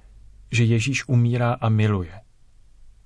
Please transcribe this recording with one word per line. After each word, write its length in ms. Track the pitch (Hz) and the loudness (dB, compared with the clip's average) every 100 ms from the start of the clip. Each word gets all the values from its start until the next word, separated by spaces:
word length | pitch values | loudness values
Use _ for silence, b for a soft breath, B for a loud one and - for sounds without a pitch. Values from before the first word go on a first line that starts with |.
| b b - - - | b b -20 -20 -6
že 120 | 113 | 0
Ježíš 440 | 113 117 131 131 - | 2 2 0 -4 0
umírá 460 | 120 120 123 120 | 2 2 0 -2
a 160 | 123 113 | -2 0
miluje. 520 | 110 107 101 82 - - _ - - - - - - | 2 2 0 -4 -14 -20 _ -20 -20 -20 -20 -20 -20